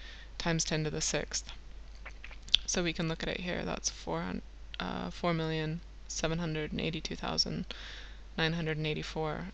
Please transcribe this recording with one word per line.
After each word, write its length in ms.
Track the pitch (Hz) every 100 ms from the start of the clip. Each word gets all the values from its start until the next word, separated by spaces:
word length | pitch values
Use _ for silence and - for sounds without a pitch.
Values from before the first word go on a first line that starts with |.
| - - - -
times 260 | 170 165
ten 180 | - 156
to 60 | 151
the 120 | 156
sixth. 500 | - 151 - - - - - - - - - - - - - - -
So 160 | 190
we 120 | 170
can 140 | 160 165
look 140 | 160
at 60 | -
it 120 | -
here. 220 | 175 165 170
That's 240 | - -
four 320 | - - 165
hun-, 200 | 175 - - - - -
uh, 300 | 180 - 180
four 240 | - 175
million 460 | 165 160 160 156 170 - - -
seven 300 | - 160 165
hundred 340 | 170 156 151
and 80 | -
eighty-two 360 | 160 160 - 170
thousand 500 | - 156 - - - - - - - - - -
nine 160 | 160
hundred 240 | 170 160 156
and 80 | 156
eighty-four. 600 | 160 160 160 156 156 180